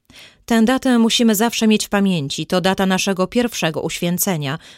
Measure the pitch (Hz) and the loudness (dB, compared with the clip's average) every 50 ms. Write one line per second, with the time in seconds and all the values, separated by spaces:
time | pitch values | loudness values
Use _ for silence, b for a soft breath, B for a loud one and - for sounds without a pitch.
0 | _ _ B B B B B B B - 240 226 220 220 262 262 - 262 247 233 | _ _ B B B B B B B 0 2 4 4 4 2 2 2 2 2 4
1 | 226 226 196 - 240 226 220 185 226 240 - - 226 220 214 208 - - - 202 | 2 2 2 2 4 4 4 2 0 -2 0 0 2 2 2 2 0 0 -2 0
2 | 196 196 185 165 139 139 - - 160 - - 185 170 190 190 - 196 190 185 185 | 0 2 0 -2 -2 -6 -6 -8 -6 -2 -2 0 0 0 0 0 0 0 0 0
3 | - 202 196 175 185 185 - 240 247 - - - 202 160 156 147 - 165 - - | 0 -2 -2 -2 -2 -2 0 -2 -2 -2 -2 -4 -4 -4 -4 -4 -6 -6 -6 -4
4 | - 175 175 175 - 202 185 151 151 139 139 160 B B B | -4 -4 -2 -2 -2 -2 -2 -4 -4 -6 -6 -8 B B B